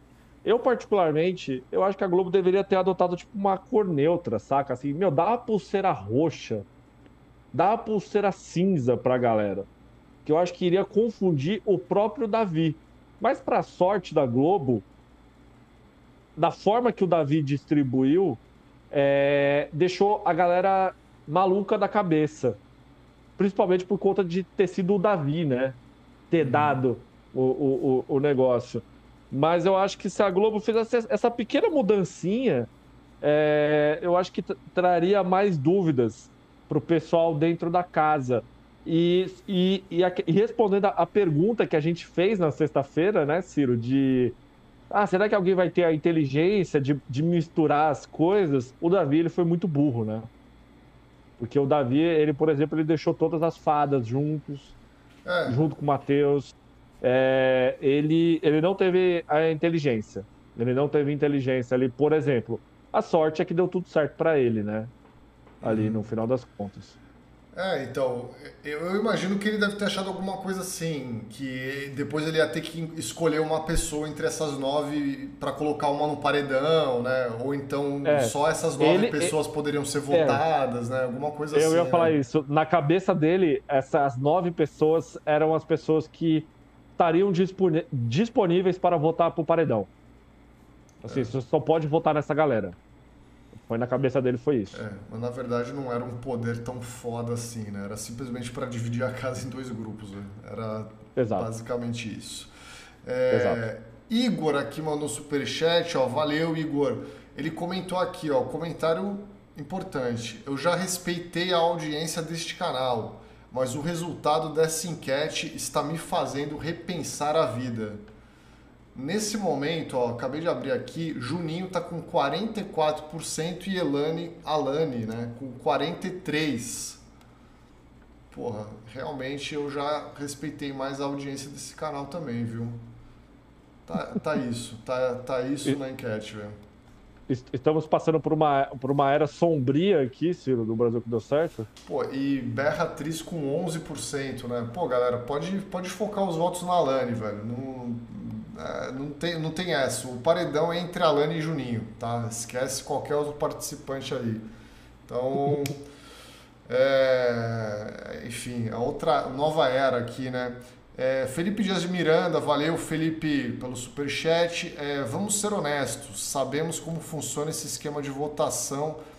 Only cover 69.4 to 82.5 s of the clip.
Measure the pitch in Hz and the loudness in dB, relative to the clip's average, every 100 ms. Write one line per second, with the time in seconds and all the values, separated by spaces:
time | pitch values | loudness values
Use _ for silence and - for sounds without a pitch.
69.4 | 214 214 202 - 196 196 190 180 190 185 | 0 0 0 0 -2 -2 -4 -4 -6 -4
70.4 | 190 185 175 - 165 147 127 110 101 110 | -4 -6 -6 -6 -4 -4 -6 -10 -10 -10
71.4 | 135 127 131 139 139 131 143 151 156 160 | -8 -6 -6 -8 -8 -6 -4 -4 0 2
72.4 | 151 160 - 165 160 - - - 165 151 | 2 0 -8 -8 -8 -8 -8 -2 0 2
73.4 | 156 156 165 160 - 151 156 147 156 - | 0 0 0 -2 -2 -4 -6 -4 -4 -2
74.4 | 156 135 135 147 143 147 143 135 135 - | -4 -2 0 0 0 -2 -2 -4 -8 -8
75.4 | 139 135 151 147 147 143 151 143 143 147 | -6 -2 -2 0 0 0 0 0 0 0
76.4 | 135 131 151 160 139 123 120 131 123 113 | 0 0 2 2 2 0 0 0 -2 -4
77.4 | 135 143 139 143 143 139 143 147 117 143 | -4 -4 -4 -4 -2 -2 2 2 2 2
78.4 | 151 156 165 139 151 180 226 151 170 156 | 2 2 -2 2 4 6 4 0 0 0
79.4 | 147 151 147 147 135 147 143 165 147 139 | -2 -2 -2 -2 -2 -4 2 4 4 4
80.4 | 160 151 131 120 117 131 127 123 147 147 | 2 2 0 -2 -2 -2 -2 -2 -6 -4
81.4 | 147 147 160 165 170 175 165 151 135 156 | 0 4 4 4 4 4 4 2 2 0
82.4 | 143 | 2